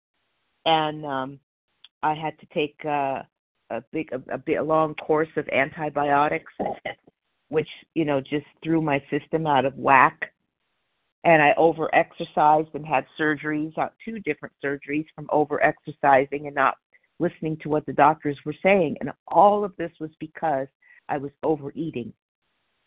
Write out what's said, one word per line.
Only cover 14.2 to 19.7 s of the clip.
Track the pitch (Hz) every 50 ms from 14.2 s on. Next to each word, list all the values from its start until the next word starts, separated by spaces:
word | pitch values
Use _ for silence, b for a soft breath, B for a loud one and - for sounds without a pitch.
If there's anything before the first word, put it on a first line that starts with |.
different | 196 151 147 - - 135 _ _ -
surgeries | 139 143 139 - - 143 151 156 - _
from | - 151 -
overexercising | - 151 151 143 147 - - 151 151 - _ - 151 _ - 143 139 131 143 139 139 147 151
and | 147 143
not | 147 135 127 - - _ _ b b b b _ -
listening | 156 175 - - - 156 160 156 -
to | 156
what | 151 151 156
the | - 135
doctors | - 143 147 160 - - 147 143 - -
were | 151 147 - -
saying. | 185 202 196 170 143 - -
And | - 139 - _ _ -
all | - - 185 208 208 208 208
of | 196